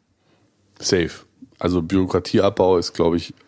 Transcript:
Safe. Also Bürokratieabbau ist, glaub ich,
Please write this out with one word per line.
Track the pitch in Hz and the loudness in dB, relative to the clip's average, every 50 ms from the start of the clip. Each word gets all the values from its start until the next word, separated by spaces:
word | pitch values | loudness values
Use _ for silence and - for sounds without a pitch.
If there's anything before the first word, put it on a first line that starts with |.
| _ _ _ _ _ _ _ _ _ _ _ _ _ _ _ - | _ _ _ _ _ _ _ _ _ _ _ _ _ _ _ -10
Safe. | - - 101 90 82 78 - - - _ _ _ - - _ - | -4 0 0 0 0 -2 -6 -12 -20 _ _ _ -20 -20 _ -4
Also | - 87 90 90 | -2 -2 0 -2
Bürokratieabbau | 82 82 95 92 90 90 - 90 - - - 107 95 98 98 - 95 92 92 87 | -2 0 0 0 0 0 -2 -2 -2 0 0 2 2 2 2 2 2 4 4 2
ist, | 87 - | 0 -2
glaub | - - 85 85 85 | -2 0 0 0 0
ich, | 85 - - - _ _ | 0 -4 -6 -14 _ _